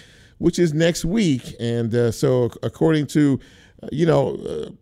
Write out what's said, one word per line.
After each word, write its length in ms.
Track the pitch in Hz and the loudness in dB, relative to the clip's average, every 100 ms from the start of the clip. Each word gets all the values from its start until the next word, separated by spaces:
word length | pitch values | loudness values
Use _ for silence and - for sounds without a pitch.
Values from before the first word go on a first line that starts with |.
| - - - - | -20 -20 -20 -2
which 220 | 175 175 | 0 2
is 160 | 175 151 | 2 2
next 300 | 165 160 160 | 0 0 -2
week. 500 | 226 180 127 - - | 0 2 0 -4 -8
And, 340 | 117 117 117 120 | -4 -2 0 0
uh, 160 | 117 | 0
so 340 | - 143 127 120 | 0 0 2 0
ac-, 140 | - | -4
according 460 | 117 - 160 156 139 | -8 0 2 2 0
to, 320 | 156 143 127 - - - - | 2 2 2 -4 -20 -20 -16
uh, 60 | - | -8
you 140 | 147 165 | -2 2
know, 300 | 143 117 - | 2 0 -4
uh, 340 | - 151 - - | -8 -8 -10 -16